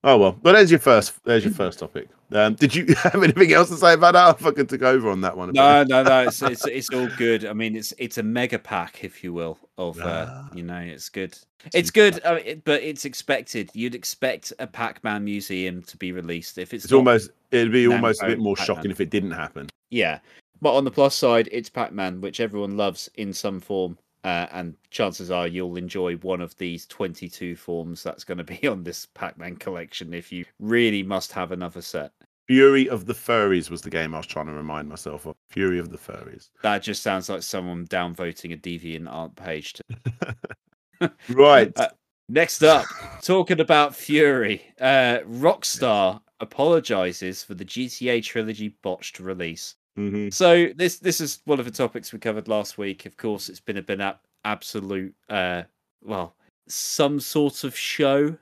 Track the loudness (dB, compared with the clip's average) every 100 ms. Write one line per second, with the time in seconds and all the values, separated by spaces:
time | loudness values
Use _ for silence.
0 | 6 8 6 4 6 8 8 6 8 6
1 | 4 -8 0 2 2 -2 -4 -4 -14 -14
2 | -16 _ _ 2 2 4 2 2 2 4
3 | 4 4 4 6 6 8 4 6 6 8
4 | 8 10 8 6 0 0 -2 2 4 4
5 | 2 -2 -4 -4 -2 6 8 8 6 4
6 | 6 6 4 0 -4 -4 -6 -8 -6 -4
7 | -4 -2 0 0 -2 -6 -6 -6 -10 -10
8 | -10 -6 -4 -4 -4 -6 -6 -8 -8 -12
9 | -16 -14 -12 -8 -8 -10 _ -10 -10 -8
10 | -8 -6 -8 -12 -18 -14 -12 -12 -14 -16
11 | -14 -12 -12 -14 _ _ -4 -2 2 6
12 | 6 4 -2 -4 -6 -8 -2 -2 -2 -10
13 | -12 -12 -4 -4 -4 -10 -10 -8 -8 -8
14 | -12 -6 -6 -6 -12 -14 -14 -8 -10 -6
15 | -6 -6 -6 -8 -6 -6 -6 -8 -16 -12
16 | -10 -8 -8 -10 -10 -14 -12 -12 4 6
17 | 6 4 2 _ _ 0 2 4 4 4
18 | 0 0 -2 -2 -2 -2 -4 -4 -6 -4
19 | -2 -2 -4 -8 -12 -12 -16 _ _ -2
20 | -2 -2 _ _ _ _ 2 2 0 2
21 | 2 4 2 4 2 -4 -8 -8 -8 -6
22 | -8 -6 -10 -6 -6 -4 -6 -2 -2 -4
23 | -16 -10 -10 -6 -8 -8 -6 -4 -4 -8
24 | _ _ -6 -6 -6 -10 -12 -14 _ -4
25 | -4 -4 -6 -4 -4 -6 -8 -8 -10 -6
26 | -4 -6 -6 -6 -8 _ -10 -10 -14 -8
27 | -8 -8 -16 -12 -12 -12 -10 -10 -10 -12
28 | -14 -14 -12 -12 -12 -6 -6 -6 -10 -14
29 | -18 _ -14 -12 -18 -14 -12 -12 -14 -16
30 | -14 -14 -14 -16 -16 _ -2 2 2 0
31 | -4 -6 -6 -10 -8 -8 -10 -14 -12 -12
32 | -12 _ _ _ 2 8 8 8 2 -4
33 | -6 -8 -2 0 2 0 -2 -14 -8 -6
34 | -6 -10 -10 -12 -10 -12 -12 -12 -12 -14
35 | -14 -14 -16 -18 _ -4 -2 -2 -6 -14
36 | -18 -18 -18 -20 _ _ -2 -2 -4 -6
37 | -4 -4 -6 -10 -8 -10 -8 -10 -6 -6
38 | -6 -8 -10 -10 -16 -14 -12 -12 -12 -14
39 | -14 -14 -14 -14 -12 -12 -12 -20 -18 -12
40 | -10 -10 -12 -12 -16 -20 _ _ _ _
41 | -8 _ -4 6 10 10 6 0 -4 _
42 | _ _ -4 -2 -2 4 6 6 2 -12
43 | -18 -12 0 0 2 0 4 4 2 -2
44 | -2 4 4 2 -2 -4 _ _ 2 4
45 | 2 0 -6 0 0 0 -4 -2 0 2
46 | 0 -2 _ _ -12 -2 2 2 0 -2
47 | -2 -6 -10 -12 -14 -16 -12 -10 -10 -6
48 | -2 -2 -2 -6 -6 -8 -10 _ -8 -8
49 | -12 -14 -12 -8 -10 -10 -16 _ _ -8
50 | -6 -6 -6 2 6 6 4 0 -4 -2
51 | -6 -4 -6 -10 -2 -2 -2 -4 -4 -4
52 | -14 -8 -6 -6 -4 -4 -4 -8 -8 -8
53 | -16 _ -8 -8 -10 -14 -10 -10 -8 -6
54 | -6 -8 _ _ -8 -8 -8 -10 -8 -8
55 | -8 _ _ -4 -4 -6 -10 _ _ _
56 | -10 -10 -10 _ _ _ _ -10 -8 -2
57 | 0 -2 -4 -2 -2 -4 -12 -8 -8 -2
58 | 0 2 0 -4